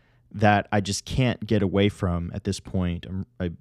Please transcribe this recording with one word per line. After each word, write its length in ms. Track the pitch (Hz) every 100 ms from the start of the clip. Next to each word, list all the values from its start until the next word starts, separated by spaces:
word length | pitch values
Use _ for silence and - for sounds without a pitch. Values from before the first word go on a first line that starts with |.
| _ _ _
that 360 | - 104 101 -
I 80 | 104
just 240 | 95 101
can't 420 | - - 127 - 101
get 160 | 107
away 280 | 98 98 101
from 420 | - 92 85 85
at 120 | - -
this 160 | 95
point. 440 | - 95 90 85 -
I'm, 180 | 95 95 -
I, 100 | 90 82